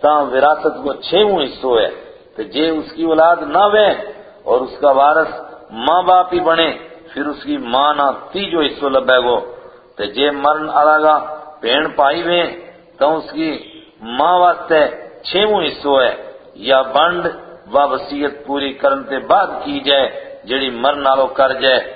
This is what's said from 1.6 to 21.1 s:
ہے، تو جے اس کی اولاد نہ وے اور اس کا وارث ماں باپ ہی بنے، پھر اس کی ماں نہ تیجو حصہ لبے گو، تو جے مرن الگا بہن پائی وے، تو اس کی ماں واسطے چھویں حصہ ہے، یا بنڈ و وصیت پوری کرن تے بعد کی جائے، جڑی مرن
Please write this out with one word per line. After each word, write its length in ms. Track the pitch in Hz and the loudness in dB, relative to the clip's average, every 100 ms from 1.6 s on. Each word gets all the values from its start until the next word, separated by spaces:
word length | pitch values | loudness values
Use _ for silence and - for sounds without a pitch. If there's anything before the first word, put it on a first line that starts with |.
| 131 117 | 0 0
ہے، 100 | 98 - - - - - | 0 -4 -18 -20 -20 -12
تو 60 | 104 | -8
جے 120 | 135 160 | -4 -2
اس 200 | 160 - - | -2 -8 -6
کی 80 | 165 | 0
اولاد 260 | 156 160 175 151 160 | 4 4 4 0 2
نہ 80 | 208 | 4
وے 160 | 214 208 - - - - - - | 4 4 2 -8 -14 -20 -16 -2
اور 80 | 123 127 | -2 -2
اس 80 | - | 0
کا 100 | 147 135 | 2 4
وارث 300 | 143 156 156 - - - - 110 127 | 4 4 0 -4 -16 -20 -18 -6 0
ماں 160 | 170 180 | 2 4
باپ 260 | 185 180 | 4 4
ہی 60 | 175 156 | 0 0
بنے، 220 | 165 160 127 - - - | 2 0 -2 -14 -20 -16
پھر 120 | - 147 | -8 -8
اس 100 | 143 | -8
کی 140 | 135 147 120 | -8 -8 -2
ماں 180 | 123 143 147 | 0 2 2
نہ 80 | 139 123 - | 0 -2 -8
تیجو 300 | 185 196 165 | -8 -4 -2
حصہ 260 | 143 - 139 135 | -2 -2 -2 -2
لبے 240 | 123 127 123 | 2 2 2
گو، 140 | 117 - - - - _ - | -2 -4 -16 -20 -20 _ -10
تو 80 | 104 107 | -8 -2
جے 120 | 143 143 | -2 0
مرن 220 | 143 156 156 147 | 0 0 0 2
الگا 360 | 147 151 156 151 - - - - | 4 4 4 2 0 -14 -16 -8
بہن 240 | 113 135 160 - | -2 0 -2 0
پائی 240 | 139 160 170 | 0 2 -2
وے، 160 | 175 165 - - - _ _ | -2 -2 -6 -18 -20 _ _
تو 80 | 139 160 | 0 0
اس 100 | 151 | -6
کی 200 | 151 160 135 - - - _ 110 123 | -6 -6 -6 -12 -20 -20 _ -12 -2
ماں 180 | 156 180 | 2 4
واسطے 380 | 180 170 - 160 143 - - - - | 4 2 0 2 2 -2 -18 -16 -6
چھویں 380 | 180 214 202 156 | -2 0 0 -2
حصہ 260 | 131 143 135 | -4 0 2
ہے، 120 | 123 - - - - - 107 | 2 -2 -12 -20 -20 -12 0
یا 100 | 131 131 135 | 2 2 0
بنڈ 260 | 165 175 143 - - - 95 | 0 0 -6 -8 -18 -20 -4
و 20 | 120 143 | 0 0
وصیت 420 | 131 - 143 143 - - | -2 -6 -6 -6 -6 -8
پوری 260 | 139 139 135 | -6 -6 -2
کرن 180 | 143 135 123 | 0 0 -4
تے 80 | 135 117 | -8 0
بعد 180 | 180 185 - | 2 2 -6
کی 140 | 143 143 135 | -8 -6 0
جائے، 200 | 139 123 - - - - | 2 2 -4 -16 -20 -6
جڑی 200 | 131 135 120 | -4 -4 -2
مرن 240 | 131 143 139 | -2 0 0